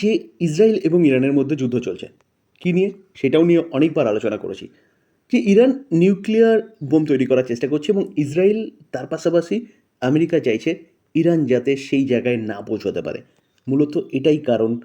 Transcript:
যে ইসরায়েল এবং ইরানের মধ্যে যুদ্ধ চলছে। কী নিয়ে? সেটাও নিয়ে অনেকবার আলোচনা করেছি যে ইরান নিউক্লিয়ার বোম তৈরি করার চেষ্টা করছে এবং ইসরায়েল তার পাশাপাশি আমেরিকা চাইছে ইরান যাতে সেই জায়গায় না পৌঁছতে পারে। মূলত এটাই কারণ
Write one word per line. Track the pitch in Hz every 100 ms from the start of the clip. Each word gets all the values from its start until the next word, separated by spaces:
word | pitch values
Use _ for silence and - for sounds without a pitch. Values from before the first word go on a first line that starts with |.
যে | 202 226 - _ 170
ইসরায়েল | 151 220 214 160
এবং | 175 156
ইরানের | 131 135 139
মধ্যে | 135 147
যুদ্ধ | 127 120 -
চলছে। | 87 - _ _ _ _ _
কী | 180 175
নিয়ে? | 202 196 _ -
সেটাও | 135 156 170
নিয়ে | 170 165 135
অনেকবার | 160 156 123
আলোচনা | 107 110 104
করেছি | 92 95 - _ _ _ _ _ _
যে | - 196
ইরান | 202 254 262 - 165
নিউক্লিয়ার | 180 196 208 220 226 220 220 - 139
বোম | 156 151
তৈরি | 135 127
করার | 131 127
চেষ্টা | 120 135
করছে | 147 147
এবং | 196 - -
ইসরায়েল | 143 151 190 214 220 - _
তার | 127 135
পাশাপাশি | 156 170 170 165 208 233 _ _ _
আমেরিকা | 127 151 165 165 123
চাইছে | 110 160 175 - _ _ 160
ইরান | 165 170 135
যাতে | 123 127 139 135
সেই | 139 135
জায়গায় | 120 120 120 107
না | 101 104
পৌঁছতে | 107 98 90 -
পারে। | - - _ _ _ -
মূলত | 135 147 170 - 135
এটাই | 147 151 139
কারণ | 113 113 120